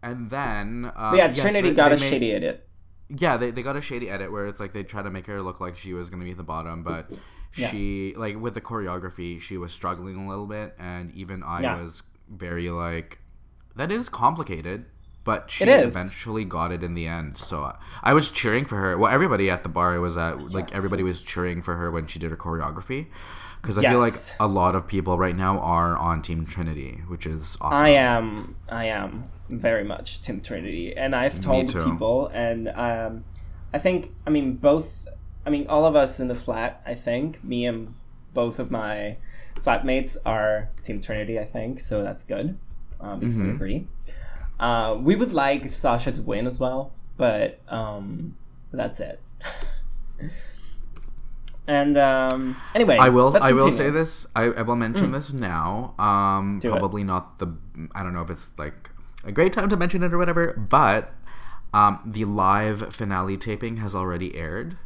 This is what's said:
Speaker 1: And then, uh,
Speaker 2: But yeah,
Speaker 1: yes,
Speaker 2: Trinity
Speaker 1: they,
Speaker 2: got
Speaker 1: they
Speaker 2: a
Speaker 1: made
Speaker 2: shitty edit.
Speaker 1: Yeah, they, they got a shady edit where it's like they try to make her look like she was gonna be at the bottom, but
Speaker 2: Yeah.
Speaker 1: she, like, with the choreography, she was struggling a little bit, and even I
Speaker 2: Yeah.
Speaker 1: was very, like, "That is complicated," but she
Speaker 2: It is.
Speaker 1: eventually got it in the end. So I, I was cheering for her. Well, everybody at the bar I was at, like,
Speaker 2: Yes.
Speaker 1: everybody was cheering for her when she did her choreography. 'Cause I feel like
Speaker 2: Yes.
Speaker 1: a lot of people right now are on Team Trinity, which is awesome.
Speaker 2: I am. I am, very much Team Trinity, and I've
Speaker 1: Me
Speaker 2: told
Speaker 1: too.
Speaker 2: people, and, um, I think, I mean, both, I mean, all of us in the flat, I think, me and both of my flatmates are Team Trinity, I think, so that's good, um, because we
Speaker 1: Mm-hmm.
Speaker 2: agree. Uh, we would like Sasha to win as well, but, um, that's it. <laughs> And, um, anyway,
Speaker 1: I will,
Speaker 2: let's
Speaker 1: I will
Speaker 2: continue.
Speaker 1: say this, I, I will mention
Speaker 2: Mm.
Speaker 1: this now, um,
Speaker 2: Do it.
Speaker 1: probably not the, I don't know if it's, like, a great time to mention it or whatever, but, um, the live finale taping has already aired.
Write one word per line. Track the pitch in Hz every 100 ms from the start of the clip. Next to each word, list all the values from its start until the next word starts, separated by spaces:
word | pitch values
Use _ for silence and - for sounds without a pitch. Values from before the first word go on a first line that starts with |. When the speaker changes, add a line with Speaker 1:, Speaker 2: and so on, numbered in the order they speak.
Speaker 1:
And | 120 123 113
then, | 139 143 104 - 120 120 -
uh, | 110
Speaker 2:
But | 143
yeah, | 165
Speaker 1:
yes, | 127
Speaker 2:
Trinity | 185 208 185
Speaker 1:
they, | 151
Speaker 2:
got | 147
Speaker 1:
they | 147
Speaker 2:
a |
Speaker 1:
made | 139 135
Speaker 2:
shitty | 117 101
edit. | 80 - - - - - -
Speaker 1:
Yeah, | 143 175 123
they, | 120
they | 120
got | 127 139
a |
shady | 143 123 113
edit | 98 95
where | 104 101
it's | 98
like | 101
they | 104
try | 95 104
to | 98
make | 95 92
her | 101
look | 92 90
like | 92 85
she | 95
was | 87 87
gonna | 90
be | 90
at | 90
the |
bottom, | 80 80 80 85
but | 85 82 78 - - - - -
Speaker 2:
Yeah. | 117
Speaker 1:
she, | 107 101 98 98 101
like, | 110 104
with | 117
the | 101
choreography, | - 113 95 92 92 87 87 85
she | - 95
was | 87
struggling | - 90 87 92 92
a | 98
little | 98 104
bit, | 107 107 -
and | 92 90 87
even | 87 92 95
I | 78 87
Speaker 2:
Yeah. | 117 90
Speaker 1:
was | 85 80 - - -
very, | 101 90 87 87
like, | 85 85 82 80 - - - - - - -
"That | 156
is | 220 240
complicated," | - 120 165 131 85 82 101 120 - - - -
but | 107 -
she | - 196
Speaker 2:
It |
is. | 262 123
Speaker 1:
eventually | 90 95 - 117 110 98
got | 85 85
it | 87
in | 87
the | 85 82
end. | 82 78 67
So | - 80
I, | 69 - - -
I | -
was | 147 147
cheering | - 117 113
for | 139 104
her. | 95 85
Well, | 110
everybody | 131 180 107 95
at | 90
the | 90
bar | 85 87
I | 87
was | 87 85
at, | 82 73 76
like, | 95 90
Speaker 2:
Yes. | 98
Speaker 1:
everybody | 98 95
was | 92 87
cheering | - - 90 87
for | 85 85
her | 85
when | 82 80
she | 80
did | 80
her | 80
choreography. | 85 82 73 78 - 131 160 - - - - -
'Cause | - 101
I |
feel | 127 123
like | 117
Speaker 2:
Yes. | - - -
Speaker 1:
a | 107
lot | 95 90
of | 92 87
people | 98 87 87
right | 92 87
now | 95 98
are | 85 85 85 85
on | 85 82
Team | 76 82 78
Trinity, | 92 82 73 65 - 85
which | 85 80
is | 78 78 -
awesome. | - 143 151
Speaker 2:
I |
am. | 143 127 117 113 107 104 - -
I | 117 113
am, | 107 98 110 - - -
very | 120 120 113
much | 104 92 - -
Team | - 98
Trinity, | - 92 92 80 85 -
and | 135 131
I've | 127 -
Speaker 1:
Me |
Speaker 2:
told | - 131 131
Speaker 1:
too. | 92
Speaker 2:
people, | 82 82 92 123 -
and, | 113 117 113 113
um, | - 120 117 110 113 - - - - -
I | -
think, | 190 180 - - -
I |
mean, | 151 135 127
both, | 143 151 156 - - - - - -
I |
mean, | 147 143
all | 151 160
of | 151
us | 139 -
in | 127
the | 120
flat, | 120 113 113 - -
I | 120
think, | - 120 151 156
me | - 123 120
and | 113 110 117 - - -
both | 131 120 113
of | 127
my | 120 107 104 104 107 - - - -
flatmates | - 117 131 131 127 - -
are | 110 107 107 104 -
Team | - 107
Trinity, | - 107 107 113
I | 107
think, | 117 110 131
so | - 107
that's | 101 101
good, | - 95 147 190 - - - -
um, | 101 98
because | 117 113
we | 95
Speaker 1:
Mm-hmm. | 78
Speaker 2:
agree. | 95 127 180 - - - - - - -
Uh, | 120 117 110 110
we | 131 202
would | 240
like | 165 139 143 143
Sasha | - 143 117 135
to | 123
win | 104 98 123
as | 123
well, | 127 131 139 - - -
but, | 123 107 107 - -
um, | 117 110 104 98 - - - - - -
that's | 127 113 -
it. | 80 - - -
<laughs> | - - - - - - - - 156 - - - - - - - - - - - - - -
And, | 147 143 143
um, | 139 131 131 131 131 131 -
anyway, | 214 226 123
Speaker 1:
I | 127
will, | 123 131
Speaker 2:
let's | 147 131
Speaker 1:
I |
will | 131 135
Speaker 2:
continue. | 120 143
Speaker 1:
say | 151
this, | 160 - - 117
I, | 117
I | -
will | 113 120
mention | 113 117 190
Speaker 2:
Mm. |
Speaker 1:
this | 135 147
now, | 135 104 82 80 104 123 -
um, | 104 101 98 98 98 101
Speaker 2:
Do | 117
it. |
Speaker 1:
probably | 120 101 104
not | 98 92 - -
the, | 90 80 - - 80
I | -
don't | 90
know | 87
if | 82
it's, | 82 - -
like, | 76 - - - - -
a | -
great | 101 185
time | 202 196
to | 202
mention | 175 190
it | 180
or | 175
whatever, | 175 170 170
but, | - 98 139 131 107 - - - - - - -
um, | 104 104 101
the | 117 107 104
live | 101 95 101 107 104 110
finale | - 107 95 95 98
taping | 117 104 117 113
has | 107 95
already | 92 87 90 -
aired. | 80 90 156 185